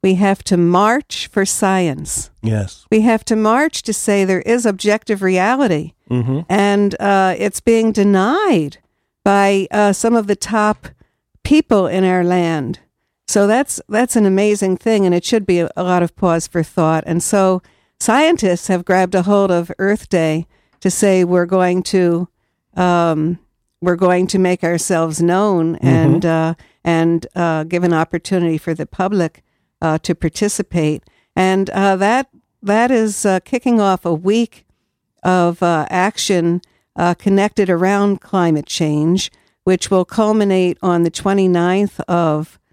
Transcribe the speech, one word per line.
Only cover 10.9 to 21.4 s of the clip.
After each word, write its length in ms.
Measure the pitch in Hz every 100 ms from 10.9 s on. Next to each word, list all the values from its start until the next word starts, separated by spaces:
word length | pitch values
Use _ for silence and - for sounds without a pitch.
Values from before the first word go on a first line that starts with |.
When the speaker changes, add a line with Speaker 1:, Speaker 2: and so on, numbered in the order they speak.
| - _ _ _ _
Speaker 1:
people 420 | - 302 - 214 180
in 160 | 185
our 200 | 190 180
land. 560 | 175 180 170 160 127 - _ _ _ _ -
So 180 | 208 202
that's, 320 | 233 285 - -
that's 280 | 208 247 233
an 100 | 202
amazing 520 | 190 208 208 196 185
thing, 280 | 226 220 190
and 80 | 175
it 80 |
should 220 | - 226 196
be 140 | 175
a, 100 | 165 -
a 60 |
lot 200 | 180 180
of 120 | 170 -
pause 320 | 185 165 -
for 160 | 170
thought. 400 | 160 - 160 160 -
And 140 | 170
so 380 | - 202 190 185 _ _ _ _
scientists 680 | - 233 311 349 196 175 -
have 160 | 185 175
grabbed 300 | 185 185 190
a 60 |
hold 280 | 180 202 196
of 200 | 175 170 -
Earth 300 | 190 214 -
Day 380 | 180 160 156 165 _ _ _
to 80 | 190
say 320 | - 202 185
we're 220 | 175 180